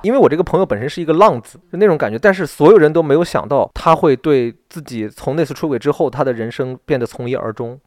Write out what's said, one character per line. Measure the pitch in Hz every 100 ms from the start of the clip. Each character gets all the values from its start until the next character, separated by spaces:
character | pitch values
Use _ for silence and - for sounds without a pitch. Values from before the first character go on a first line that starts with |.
因 | 196
为 | 262
我 | 160
这 | 156
个 |
朋 | 180 170
友 | 190
本 | 104
身 | 131
是 | -
一 | 160
个 |
浪 | 160 214 131
子， | - - _
就 | 170
那 | 208
种 | 156
感 | 113
觉， | 113
但 | 208
是 | 190 160
所 | - 147
有 | 208
人 | 151
都 | 156
没 | 156
有 | 143
想 | 170 131 107
到 | 139 101
他 | - - 160
会 | 165
对 | 127 156 139 120 113 _
自 | -
己 | 143 120 107
从 | - - 143
那 |
次 | 156
出 | 147 160
轨 | 123
之 | 143
后， | 143 151
他 | 120
的 | 139
人 | 117 113
生 | - 127 127
变 | - 143
得 | 117
从 | - 120
一 |
而 | 131 113
终。 | 110 117 127